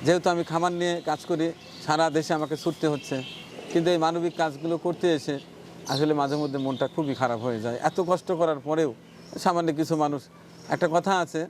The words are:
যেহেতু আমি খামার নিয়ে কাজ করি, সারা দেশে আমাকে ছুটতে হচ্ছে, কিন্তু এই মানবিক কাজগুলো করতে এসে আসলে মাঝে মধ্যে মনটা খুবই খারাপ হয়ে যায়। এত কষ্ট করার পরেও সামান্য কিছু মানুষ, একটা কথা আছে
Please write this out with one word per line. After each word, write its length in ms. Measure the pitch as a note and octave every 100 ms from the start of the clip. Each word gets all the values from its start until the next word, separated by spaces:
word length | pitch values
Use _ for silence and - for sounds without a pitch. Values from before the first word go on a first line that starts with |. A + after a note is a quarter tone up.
যেহেতু 260 | C3 F3 F3
আমি 140 | E3+
খামার 280 | E3 E3 F3+
নিয়ে 300 | F3 F3 E3+
কাজ 200 | E3 D#3
করি, 280 | - E3+ E3 D#3+ - - -
সারা 240 | D#3 E3
দেশে 240 | D#3 D#3
আমাকে 220 | D#3+ D3+ D3+
ছুটতে 320 | E3+ D3+ D#3+
হচ্ছে, 340 | C#3+ - C3+ C3 - - - -
কিন্তু 180 | F3 E3
এই 80 | F3
মানবিক 380 | D#3+ E3+ E3+ D#3
কাজগুলো 420 | D#3+ C#3 E3 E3
করতে 360 | F3 F3 F3+
এসে 240 | D#3 C#3 C#3+ - - - - -
আসলে 260 | C3+ D3+
মাঝে 220 | D3+ C#3 D3
মধ্যে 220 | D3 C#3
মনটা 300 | C3+ C3 C3+
খুবই 260 | - D3
খারাপ 260 | C3 B2+ A#2
হয়ে 200 | B2 A#2
যায়। 180 | A2+ A#2+
এত 180 | D#3 F3 F3
কষ্ট 260 | F3+ -
করার 280 | E3+ E3 D3
পরেও 340 | C3+ D#3 D3+ A2+ - - - -
সামান্য 340 | G3 F3 E3
কিছু 240 | D3 D3+ E3
মানুষ, 260 | D3 C#3+ - - - - -
একটা 200 | D#3+ F3
কথা 260 | E3 F3+ F#3+
আছে 280 | E3 D#3+ E3+